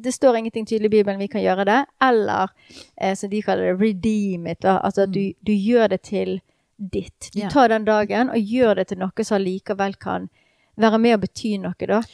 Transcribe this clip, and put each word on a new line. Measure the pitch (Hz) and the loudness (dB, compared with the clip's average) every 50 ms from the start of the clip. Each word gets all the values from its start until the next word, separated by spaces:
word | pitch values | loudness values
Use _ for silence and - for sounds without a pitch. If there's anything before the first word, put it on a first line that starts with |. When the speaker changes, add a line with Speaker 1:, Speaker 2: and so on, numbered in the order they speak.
Speaker 1:
det | 220 254 254 | -6 -6 -2
står | - - 269 240 226 | 2 4 4 4 2
ingenting | 226 226 - 226 220 | 0 -4 -6 -8 -6
tydelig | 196 220 220 214 | -4 -2 0 0
i | 214 | 2
Bibelen, | 208 214 202 202 196 196 | 4 2 2 2 0 -4
vi | 202 202 | -4 -6
kan | - 208 190 | -4 -2 0
gjøre | 185 185 190 202 | 0 0 0 2
det, | 196 208 254 277 - _ - | 2 2 2 0 -2 _ 0
eller, | 269 262 247 220 202 104 104 202 190 190 _ _ _ - - - - _ _ | 2 2 4 2 2 0 0 -2 -2 -4 _ _ _ -20 -20 -20 -20 _ _
eh, | - - 190 190 | -6 -4 -2 -2
som | - - 202 | -4 -4 -6
de | 196 214 208 | -4 -4 -2
kaller | - 190 190 185 185 180 | -2 -2 0 0 0 2
det, | 185 | 2
redeem | 208 226 208 180 170 220 214 214 202 196 185 175 170 | 2 0 0 0 -2 0 0 0 0 -2 -4 -4 -6
it, | 165 170 - | -8 -6 -2
da. | - 190 190 - - | 0 0 2 2 0
Altså | 196 196 - 196 | 0 0 0 0
at | 196 | 0
Speaker 2:
Mm. | 190 | 0
Speaker 1:
du, | - - 190 - _ - | -2 -4 -4 -6 _ -2
du | - 214 | 0 0
gjør | 202 190 214 240 240 226 208 | 0 2 2 4 4 4 2
det | 185 185 - | 0 -2 -6
til | - 208 190 190 185 185 196 - _ _ _ _ _ _ - | -4 -4 -4 -4 -4 -4 -8 -8 _ _ _ _ _ _ -14
ditt. | 208 185 - 202 180 - - _ - - - | -12 -8 -8 -8 -8 -8 -12 _ -18 -12 -8
Du | 202 | -6
Speaker 2:
Ja. | 208 196 | -6 0
Speaker 1:
tar | 156 185 254 233 | 2 4 4 4
den | 220 220 214 | 4 2 0
dagen | 208 214 214 208 208 202 208 247 262 | 0 0 0 0 0 0 0 0 0
og | - | 0
gjør | 233 214 196 226 254 254 226 202 | -2 -2 -2 0 2 4 4 4
det | 196 185 - | 2 0 -4
til | 196 180 | -4 -6
noe | 185 190 - - 220 | -6 -6 -4 -4 -4
som | - 220 196 196 | 0 0 0 0
likevel | 180 185 190 - - 208 190 196 196 196 - | -2 -4 -6 -6 -6 -4 -2 -4 -4 -4 -6
kan | - 190 185 185 185 185 _ _ _ _ _ _ _ _ _ - | -8 -6 -6 -6 -8 -10 _ _ _ _ _ _ _ _ _ 2
være | 214 226 208 220 | 2 4 4 4
med | 226 240 233 | 4 4 2
og | 208 | 2
bety | 185 - - - - 226 208 196 | 0 -4 -8 -6 -6 -4 -4 -4
noe, | 185 180 180 - - | -6 -6 -8 -6 -4
da. | - 196 214 233 - | -2 -2 -2 -2 -4